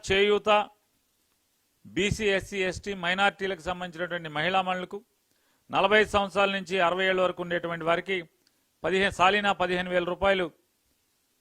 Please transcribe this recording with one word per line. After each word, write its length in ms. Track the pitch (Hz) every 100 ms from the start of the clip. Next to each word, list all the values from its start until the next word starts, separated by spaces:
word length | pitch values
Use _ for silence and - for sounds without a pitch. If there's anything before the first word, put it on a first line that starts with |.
| -
చేయూత, 560 | 190 202 208 208 208 202 _ _ _ _ _ _ _ _ _ _ _ 104
బీసీ, 400 | 110 202 - 214
ఎస్సీ, 320 | 196 - 202
ఎస్టీ, 360 | 185 175 208
మైనారిటీలకు 680 | 196 175 185 202 196 196 185
సంబంధించినటువంటి 680 | 160 180 180 160 175 175 165
మహిళా 340 | 151 165 190
మణులకు, 400 | 185 185 180 202 - _ _ _ _ _ -
నలభై 340 | 131 190 214
సంవత్సరాల 460 | 208 208 196 175 196
నుంచి 300 | 196 170 190
అరవై 240 | 170 180
ఏళ్ళ 160 | 190 185
వరకు 220 | 180 175
ఉండేటువంటి 420 | 175 175 170 170
వారికి 400 | 160 170 180 190 165 _ _ _ _ _
పదిహేను, 260 | 160 190 196
సాలీనా 420 | - 185 202 202
పదిహేను 380 | 196 180 180 180
వేల 140 | 180
రూపాయలు 460 | 175 175 196 190 170 - _ _ _ _ _ _ _ _